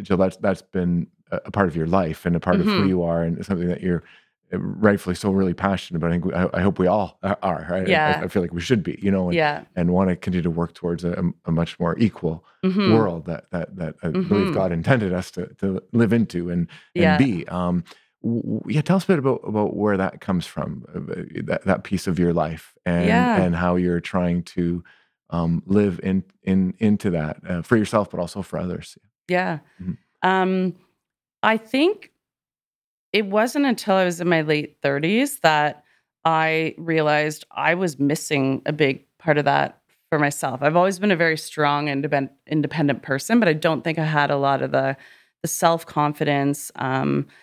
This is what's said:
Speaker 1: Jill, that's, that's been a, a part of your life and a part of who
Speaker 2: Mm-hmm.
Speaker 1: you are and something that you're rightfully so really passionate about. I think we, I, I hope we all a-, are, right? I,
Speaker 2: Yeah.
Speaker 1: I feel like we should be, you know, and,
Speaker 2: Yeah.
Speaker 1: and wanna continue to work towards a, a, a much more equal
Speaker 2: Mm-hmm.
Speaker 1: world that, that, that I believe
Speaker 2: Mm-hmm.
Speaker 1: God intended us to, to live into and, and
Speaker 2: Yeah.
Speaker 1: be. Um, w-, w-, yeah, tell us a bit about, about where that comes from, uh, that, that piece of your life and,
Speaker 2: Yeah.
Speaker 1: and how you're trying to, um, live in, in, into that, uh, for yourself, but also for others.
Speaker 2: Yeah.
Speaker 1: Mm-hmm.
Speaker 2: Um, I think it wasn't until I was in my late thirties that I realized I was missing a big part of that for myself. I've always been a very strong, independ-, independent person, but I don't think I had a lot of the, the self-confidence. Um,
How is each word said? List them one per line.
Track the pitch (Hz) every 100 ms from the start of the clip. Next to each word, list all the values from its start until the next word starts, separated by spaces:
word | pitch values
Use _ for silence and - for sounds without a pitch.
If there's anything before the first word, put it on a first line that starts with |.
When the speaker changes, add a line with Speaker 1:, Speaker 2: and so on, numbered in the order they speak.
Speaker 1:
Jill, | 98 92
that's, | 95 -
that's | 104 92
been | - 95 87 87 82 _ -
a, | - -
a |
part | - 95
of | 80
your | 80
life | 95 85 78 90
and | 85
a |
part | 92 87
of | 135
who | 202
Speaker 2:
Mm-hmm. | 95
Speaker 1:
you | 92
are | 85 85
and | 85 85 -
something | 95 87
that | 87
you're | 90 85 - - _ _ -
rightfully | 92 95 98 107 101 - 90
so | 104
really | 98 92 85
passionate | 98 95 - 87
about. | 85
I |
think | 87 87
we, |
I, | 82 90
I | -
hope | 95 82
we | 90
all | 104 95 -
a-, | - 98
are, | 95 80 85
right? | 90 92
I, |
Speaker 2:
Yeah. | 170 151 151
Speaker 1:
I | 120
feel | 101
like | 87
we | 87
should | 85 120
be, | 85 -
you | 101
know, | 98 90
and, |
Speaker 2:
Yeah. | 87 151 147 - -
Speaker 1:
and | 87
wanna | 87 95 87
continue | - 90
to | 85
work | 82 85 -
towards | 87 85
a, | 87
a, | 87 87 - -
a |
much | 82 82 -
more | 87 82
equal | 113 - 85 82 _ _
Speaker 2:
Mm-hmm. | 190 190 202
Speaker 1:
world | 110 107 85 80
that, | 80 -
that, | 87 80 95
that | 80 -
I | 87
believe | 87 180
Speaker 2:
Mm-hmm. | 101 196
Speaker 1:
God | 127 92
intended | 82 82 131 101
us | 90 92
to, | - 87 -
to | 98 95 -
live | 117 113
into | 117 110 87 87
and, | 87 82 - _
and | 175
Speaker 2:
Yeah. | 175 151
Speaker 1:
be. | 135 90 76
Um, | 87 87 90 85 - _ _
w-, | 117 117
w-, | - 110 -
yeah, | 135
tell | 143 190
us | -
a |
bit | 175
about, | 135 123
about | - 107 104 -
where | 104 98
that | 95 -
comes | - 90 -
from, | - 71 73 -
uh, | 85 - - - 87
that, | - - 95
that | 95
piece | - 95 -
of | 87
your | 87
life | 85 80 78 - _ -
and, | 87 87
Speaker 2:
Yeah. | 87 - 220
Speaker 1:
and | 92 85
how | 90 90
you're | 90 87
trying | 85 95 90 87
to, | 85 - 85 87 87 _ _ _ -
um, | 85 85 85 -
live | 98 104 87
in, | - 95 - _
in, | - 95 92 -
into | 110 104 104
that, | 85 76 - 87
uh, | 90
for | 82 117
yourself, | 104 113 101
but | -
also | 87 101
for | 92 80
others. | 90 85 82 - _ _ -
Speaker 2:
Yeah. | 180 185 160 - -
Speaker 1:
Mm-hmm. | 180 - _ -
Speaker 2:
Um, | 185 190 185 185 185 170 _ _ _ _ _ _
I | 214 220
think | 226 262 330 427 - _ _ _ _ _ _ _ _ _ _
it | 202 202
wasn't | 202 240 294 285
until | 233 - 190
I |
was | 180 170
in | 175
my | 165
late | 151 151 147 _
thirties | 143 139 160 214 277 -
that | 165 151 147 - _ _ _ _ 160
I | 160 160 160 160 -
realized | 165 160 151 151 151 151 -
I | - 147 175
was | 185 131
missing | 143 156 - 147 135 135 -
a |
big | 151 143 139 _ _
part | - 147
of | 139
that | 143 143 - _ _ -
for | 156
myself. | 147 - 147 123
I've | 147 165
always | 185 185
been | 208
a | 170
very | 165 156
strong, | - - 147 143 147
independ-, | 139 143 143 135 _ -
independent | 156 147 160 147 123
person, | - 139 - 233
but | 196
I |
don't | 156 165 160 170
think | 156
I |
had | 156 151 143
a | 143
lot | 139 135
of | 135
the, | 135 135 135 - - _ _
the | 165
self-confidence. | - 170 165 - - 147 147 151 143 139 143 - -
Um, | 131 131 143 143 139 -